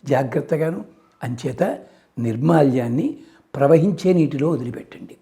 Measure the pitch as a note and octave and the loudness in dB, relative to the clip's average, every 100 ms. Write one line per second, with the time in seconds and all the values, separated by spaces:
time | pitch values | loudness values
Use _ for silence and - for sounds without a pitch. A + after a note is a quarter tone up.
0 | C3+ C3+ C3 C3 - D#3 D#3+ F#3+ G#3 _ | 0 0 0 -4 -2 -2 -2 -4 -12 _
1 | _ _ A#2+ A#2+ C#3 A#2 F#3+ C#4+ - _ | _ _ -8 -6 -8 -4 -6 -6 -12 _
2 | _ - A#2 A2+ D#3 E3 C#3+ B2+ A#2 B2 | _ -6 -4 -2 2 4 4 2 0 -2
3 | C4+ - - _ _ C3+ C#3 E3 F3+ E3 | -2 -6 -18 _ _ 0 4 6 4 0
4 | F#3 F3+ D3 C3+ D3+ D3+ B2 A#2+ - - | 2 2 2 0 -2 -2 -6 -10 -16 -18
5 | - - | -20 -20